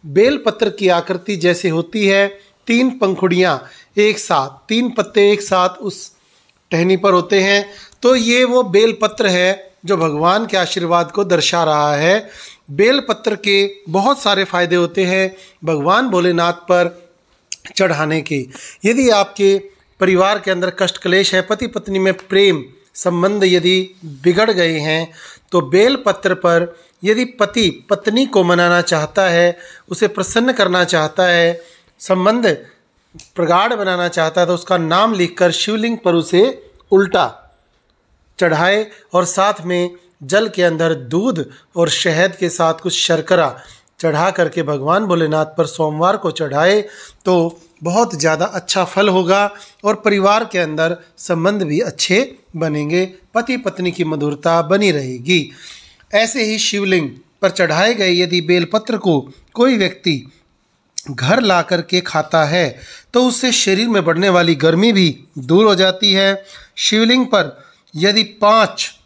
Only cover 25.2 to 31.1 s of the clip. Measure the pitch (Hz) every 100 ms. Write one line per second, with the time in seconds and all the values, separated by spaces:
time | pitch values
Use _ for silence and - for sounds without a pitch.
25.2 | - - _ 175 135 170 226 269 208 185
26.2 | 185 180 175 170 170 - _ _ 185 220
27.2 | 254 - 208 240 196 - - 202 - 220
28.2 | 269 202 175 175 175 175 170 160 151 -
29.2 | 190 170 175 170 - - _ 180 208 208
30.2 | 185 233 247 254 190 180 170 170 156